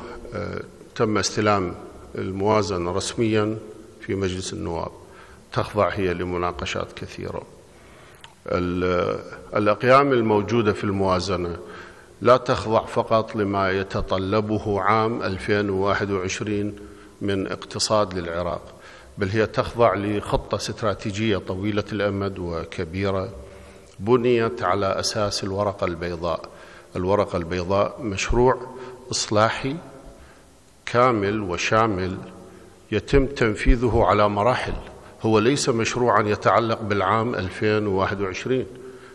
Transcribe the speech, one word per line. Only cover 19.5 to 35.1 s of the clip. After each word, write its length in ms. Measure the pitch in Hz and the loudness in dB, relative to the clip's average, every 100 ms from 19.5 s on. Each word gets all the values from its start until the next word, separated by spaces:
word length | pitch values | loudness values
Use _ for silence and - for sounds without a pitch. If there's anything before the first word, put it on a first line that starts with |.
| - - 117 113 95 | 0 -2 4 4 4
لخطة 600 | 101 104 - 139 - 104 | 0 -2 -2 -4 -2 -6
استراتيجية 840 | - 104 107 95 110 98 110 92 | -6 -4 -4 -2 -6 -2 0 0
طويلة 460 | - 92 104 101 - | -4 -4 -2 -2 -2
الأمد 480 | 104 101 98 98 95 | -2 -2 0 -4 -4
وكبيرة 880 | 87 82 - - 85 92 98 95 101 - - - - - - - | -6 -6 -8 -8 -6 -2 -2 -2 -6 -10 -18 -20 -20 -20 -20 -4
بنيت 640 | 98 123 123 117 113 92 | 4 4 6 4 2 0
على 360 | 92 98 98 98 | 0 2 2 0
أساس 440 | - 113 101 - | -2 -2 -2 -2
الورقة 420 | 101 98 104 95 92 | -4 -2 -2 -2 -4
البيضاء. 640 | 82 87 82 85 80 - - - - - 90 | -4 -6 -4 -4 -4 -8 -18 -20 -20 -10 -4
الورقة 420 | 92 104 92 90 | 2 2 2 -2
البيضاء 640 | 80 90 87 98 - - | -2 -4 0 0 0 -2
مشروع 560 | 117 92 - 117 127 117 - - - - - | -6 -4 0 4 4 2 -4 -14 -16 -16 -8
إصلاحي 640 | - - 104 110 - 135 165 - - - - - - - - _ _ - | -6 0 4 4 2 -6 -8 -12 -18 -20 -20 -20 -20 -20 -20 _ _ -2
كامل 560 | 117 127 110 98 107 | 4 4 4 0 -2
وشامل 760 | 95 87 - 110 113 98 92 95 - - - - - - - | -2 -2 2 4 4 2 -2 -6 -10 -18 -20 -20 -20 -20 -4
يتم 340 | 107 - 139 127 | -4 2 4 4
تنفيذه 800 | - 117 101 131 123 120 113 | 2 0 4 4 6 4 4
على 260 | 90 104 104 | 4 6 4
مراحل، 440 | 101 110 123 - - - - - | 4 2 2 -2 -6 -10 -18 -20